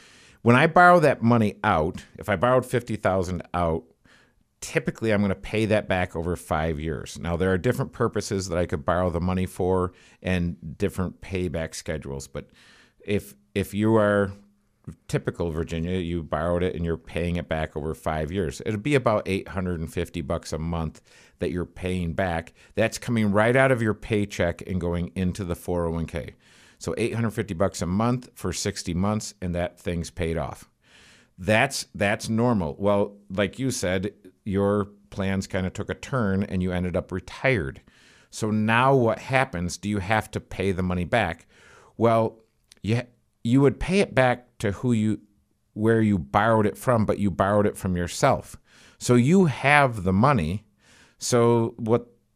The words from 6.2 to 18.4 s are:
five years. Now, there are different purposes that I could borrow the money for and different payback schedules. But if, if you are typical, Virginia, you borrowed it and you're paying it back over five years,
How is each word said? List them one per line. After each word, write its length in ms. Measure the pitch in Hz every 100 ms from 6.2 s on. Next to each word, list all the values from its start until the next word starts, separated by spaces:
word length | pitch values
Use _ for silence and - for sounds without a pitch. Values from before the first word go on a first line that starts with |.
| 82 85
five 420 | - 80 80 73
years. 400 | 80 67 - -
Now, 180 | 85 82
there 160 | 92
are 60 | 92
different 340 | 123 120 135
purposes 560 | - 117 104 - 98 95
that 80 | 85
I 80 |
could 200 | 85 87
borrow 260 | 71 85 92
the 100 | 82
money 260 | 87 92 92
for 460 | - 92 92 90 - - _
and 340 | 95 92 87 - 78 -
different 420 | 98 - 90 -
payback 540 | - 95 90 80 80
schedules. 540 | - - 78 69 69 -
But 220 | 71 - _ - - _ _
if, 300 | - 101 - - _
if 200 | 101 92
you 220 | 101 107 113
are 360 | 104 101 98 98 - _ _ _ - - -
typical, 420 | 151 - - 85
Virginia, 480 | 78 82 82 85 92
you 240 | 85 85
borrowed 400 | 76 78 85 87
it 120 | 90 76
and 80 |
you're 120 | 85 82
paying 380 | - 82 85 87
it 120 | -
back 280 | 80 78 78
over 160 | 76
five 380 | 76 85 78 78
years, 320 | 95